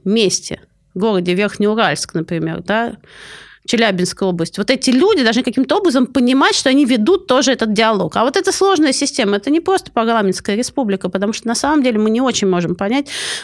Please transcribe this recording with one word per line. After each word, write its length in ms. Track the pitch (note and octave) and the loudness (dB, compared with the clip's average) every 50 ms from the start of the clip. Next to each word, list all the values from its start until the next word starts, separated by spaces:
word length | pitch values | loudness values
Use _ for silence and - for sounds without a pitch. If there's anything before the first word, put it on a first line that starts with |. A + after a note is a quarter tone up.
| - | -4
месте, 560 | F#3 G#3 A3+ A3 F#3 F3 - - - - - - _ _ _ _ _ - | 0 2 2 2 2 0 -2 -6 -8 -12 -12 -14 _ _ _ _ _ -6
в 40 | F#3 | -2
городе 340 | F#3+ A3+ G#3 F#3 F3 F3+ F3+ | 0 0 0 0 0 0 0
Верхнеуральск, 800 | F3+ G#3 G3+ - - G#3 G#3 G#3+ A3 A3 F3 D3 - - - - | 0 0 -2 -2 0 0 0 2 2 0 0 0 -2 -6 -6 -6
например, 500 | E3+ E3 - F3 E3 D#3 D#3+ D#3+ F3 F3 | -6 -6 -4 -4 -4 -4 -4 -6 -6 -4
да, 340 | F3+ G3+ A3+ A#3 A#3 - - _ - - - - - - - - - - - _ | -4 -2 -2 -2 -4 -6 -12 _ -20 -20 -20 -20 -20 -20 -20 -20 -20 -20 -18 _
Челябинская 600 | - - A3 A#3 A3 F#3+ F3 F3+ F3 - - G3+ F#3+ | -4 0 2 2 2 2 0 0 -2 -2 -2 -2 -2
область. 280 | F3+ D#3+ D#3+ E3+ - | -2 -2 -4 -4 -4
Вот 140 | - G#3 - | -4 -2 0
эти 180 | C4+ B3+ - B3+ | 0 0 2 2
люди 320 | B3 C4 E4+ G4+ A4 E4+ B3+ | 2 4 4 4 4 2 2
должны 200 | A3 A3+ A#3 B3+ | 2 2 0 0
каким-то 340 | - A3+ - C4+ - D4 | -2 0 0 0 0 0
образом 300 | G4+ G#4 F4+ A#3 C4+ B3+ | 0 2 2 2 2 2
понимать, 480 | - - C#4 A#3+ B3 C4 C4+ D#4 G4 - | 0 0 0 2 2 2 4 2 2 2
что 140 | - - C4+ | 0 0 2
они 160 | C4 C#4 D4 | 4 4 4
ведут 400 | A3+ C4 A#3+ G#3 A3 F#4 F#4 - | 4 2 2 2 2 2 2 2
тоже 260 | - B3+ C4 B3+ C4 C4 | 2 2 2 2 2 0
этот 220 | B3 A3+ A3 G#3 | 0 0 -2 0
диалог. 420 | G3+ A3+ A3 A3+ G3 E3+ D#3+ - | 2 2 2 2 0 -2 -2 -2
А 80 | - A3 | 0 0
вот 120 | C4 - G4 | 0 0 0
это 140 | F#4 - - | 0 0 0
сложная 400 | - F#4+ G4 G4 D4+ D#4 D4 C4 | 2 2 2 2 4 2 2 2
система — 440 | - D4+ C#4 - - A#3+ G3 G3+ | 0 -2 -2 -2 -2 0 0 0
это 140 | G3+ G3+ - | 0 0 0
не 100 | D4 E4 | -2 0
просто 320 | E4 - F#4+ F#4 - - - | 0 0 0 0 -2 -4 -4
парламентская 640 | - A3+ A3+ A#3 A3+ G#3 F#3+ F3+ - - - G3+ | -2 0 0 2 2 2 0 -2 -2 -2 -4 -2
республика, 540 | G#3+ B3 - - - C4+ G#3 F#3+ F#3+ - F#3 | -2 -4 -4 -4 -4 -2 -2 -2 -4 -4 -4
потому 240 | F3 F#3+ G3 G#3 A3 | -4 -4 -4 -4 -4
что 120 | - - | -4 -4
на 80 | A#3 A#3 | -4 -4
самом 280 | - - C#4 D4+ D4+ B3+ | -2 0 0 0 2 2
деле 160 | B3+ A3+ G#3+ | 2 2 2
мы 100 | G#3+ A3 | 0 0
не 120 | A3 A#3 C4 | 2 0 0
очень 260 | B3+ A#3 - G#3+ F#3+ | 0 0 0 0 0
можем 260 | F#3 F3 F3 D#3+ F3+ | 0 0 0 -2 -2
понять, 340 | - G3 G3+ A#3 C#4 C#4+ - - - - - - - | -4 -2 -2 -2 -2 -2 -4 -8 -10 -8 -8 -10 -8